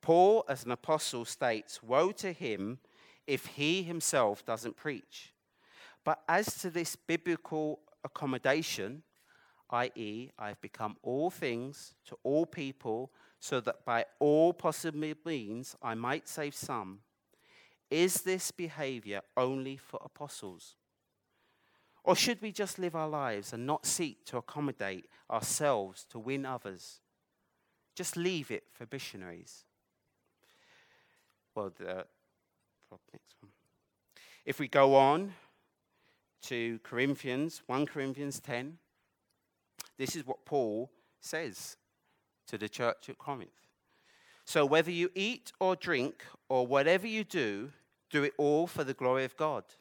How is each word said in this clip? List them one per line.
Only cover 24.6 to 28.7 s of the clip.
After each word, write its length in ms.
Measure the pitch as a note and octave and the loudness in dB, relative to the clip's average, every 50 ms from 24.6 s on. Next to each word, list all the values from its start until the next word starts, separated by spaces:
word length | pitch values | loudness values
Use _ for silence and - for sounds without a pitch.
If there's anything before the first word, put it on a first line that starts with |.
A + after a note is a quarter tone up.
| D3 C#3+ A#2+ _ G#2 G2 F#2+ F#2 - - _ - _ _ | -4 -4 -2 _ -4 -4 -4 -6 -10 -16 _ -20 _ _
ourselves 760 | A#2 A2+ G#2+ - - - D3+ D3 C3+ A2 G2 F#2+ F#2 - - | -4 -2 -2 0 -2 2 4 4 4 2 0 -4 -8 -14 -20
to 120 | _ - A#2+ | _ -14 -10
win 280 | A2 B2 C3+ C#3 C#3 | -6 -4 -4 -4 -2
others? 560 | C3 C3 A#2+ - G#2 F#2+ F2+ - - - - _ _ _ _ _ _ _ _ _ _ _ _ _ _ _ _ _ _ _ | -4 -6 -6 -6 -8 -10 -10 -14 -18 -18 -20 _ _ _ _ _ _ _ _ _ _ _ _ _ _ _ _ _ _ _
Just 220 | - F#3 - - | -8 -8 -6 -4
leave 340 | F3+ E3+ F3+ F#3+ E3 C#3 - | 0 0 2 2 0 -2 -4
it 140 | A#2 - - _ | -6 -6 -6 _